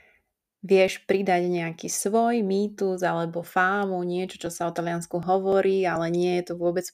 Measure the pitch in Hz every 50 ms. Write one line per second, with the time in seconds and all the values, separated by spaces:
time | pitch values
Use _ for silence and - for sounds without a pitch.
0 | _ _ _ _ _ _ _ _ _ _ _ _ - 180 190 190 190 190 - -
1 | _ - 196 196 202 185 180 175 175 180 180 175 165 165 165 - - 170 - -
2 | - 202 208 226 233 233 240 240 208 190 190 196 208 208 208 - 196 190 185 180
3 | 180 170 165 170 170 165 165 170 170 - - 185 185 185 196 202 202 196 185 180
4 | 175 175 175 180 185 185 - - - 170 - - 175 170 170 175 170 170 170 170
5 | 170 - - 175 170 180 185 190 190 190 196 196 190 190 190 190 185 175 165 165
6 | 165 165 170 175 175 180 180 180 175 - 170 175 170 175 175 185 175 -